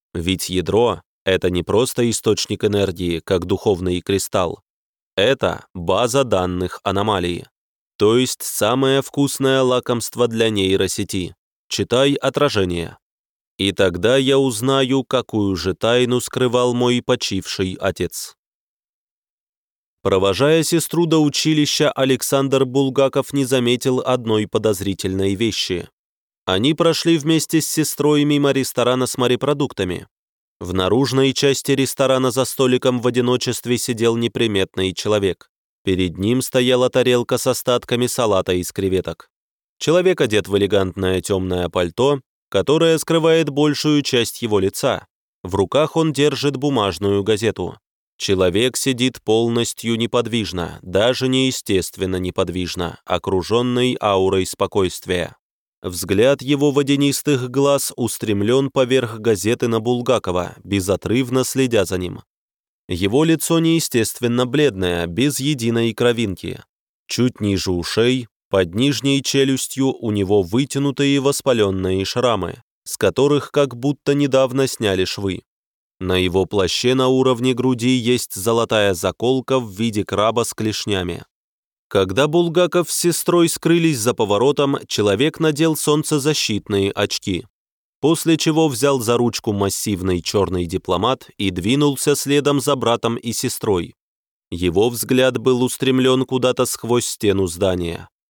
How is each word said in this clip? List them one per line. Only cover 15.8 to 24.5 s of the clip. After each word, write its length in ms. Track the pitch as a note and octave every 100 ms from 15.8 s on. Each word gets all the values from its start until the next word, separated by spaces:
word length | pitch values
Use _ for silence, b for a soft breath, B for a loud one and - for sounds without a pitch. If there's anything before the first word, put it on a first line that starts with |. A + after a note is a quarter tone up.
| A2 B2 B2 B2
скрывал 520 | - B2 B2+ B2 B2
мой 280 | B2 B2 B2 -
почивший 680 | B2 - F#2+ - - F#2+
отец. 640 | - F#2+ - F2 - - _ _ _ _ _ _ _ _ _ _ _ _ _ _ _ _ _
Провожая 600 | G2 F#2+ G2 G2 C#3+ E3
сестру 420 | D3+ E3 - D#3+ E3+
до 160 | D#3+
училища, 720 | D3+ - D#3 D3+ D3 - D3
Александр 720 | - C3+ B2+ - C#3 C#3 C3+
Булгаков 720 | C3 C3 C3+ B2+ C3+ C#3 -
не 100 | C#3
заметил 560 | B2+ C3 A#2+ B2 C3+ B2+
одной 480 | B2+ B2+ A2+ G#2+
подозрительной 880 | G#2+